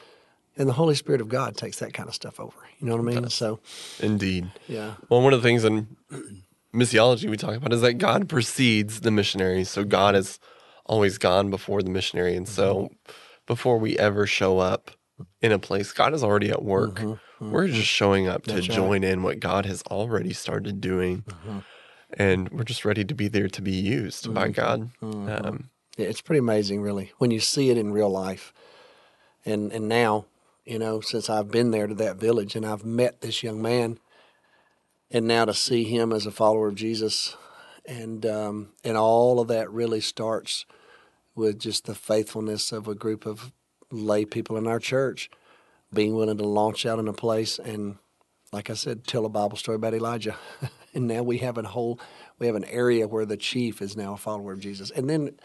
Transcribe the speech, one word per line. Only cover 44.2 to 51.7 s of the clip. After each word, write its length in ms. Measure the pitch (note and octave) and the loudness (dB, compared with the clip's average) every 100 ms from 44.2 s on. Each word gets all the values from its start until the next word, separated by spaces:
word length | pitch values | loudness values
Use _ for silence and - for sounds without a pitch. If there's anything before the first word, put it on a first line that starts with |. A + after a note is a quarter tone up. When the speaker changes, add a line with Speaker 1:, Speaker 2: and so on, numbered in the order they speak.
| G#2 | 0
Speaker 1:
people 320 | A#2+ G#2+ A2 | -4 -6 -4
in 100 | A2+ | -2
our 120 | A#2 | -2
church 500 | - B2+ C3 - - _ _ _ _ _ _ | -2 0 -2 -4 -12 _ _ _ _ _ _
being 220 | G#2 G#2+ A2 | 0 0 2
willing 220 | G#2+ G#2 | 0 0
to 60 | |
launch 420 | G#2 G#2 G#2+ G#2 A#2 | 0 2 0 0 -2
out 120 | A2+ | -2
in 80 | A2 | -4
a 60 | |
place 460 | G#2 A#2 A2 A2 - | -4 -2 0 -2 -6
and 380 | A#2+ G#2+ G2+ G2+ _ _ _ _ _ | -8 -8 -8 -10 _ _ _ _ _
like 180 | G#2 G#2 | -10 -8
I 40 | |
said, 320 | G#2+ - A#2+ - | -8 -6 -8 -4
tell 200 | B2 A2 | -2 -2
a 40 | |
Bible 280 | G#2+ G#2 G#2+ | 0 -2 -2
story 180 | - A2 | -4 -2
about 180 | A2+ | -2
Elijah. 420 | A2+ A#2 A#2+ G#2+ - - - | -2 -2 -4 -6 -10 -14 -12
<laughs> 80 | C3+ - _ - | -12 -12 _ -4
And 140 | A#2+ | -2
now 140 | A2+ | -2
we 160 | B2 A#2+ | -2 -2
have 180 | B2 A#2 | -2 -4
a 60 | |
whole, 320 | G#2 | -6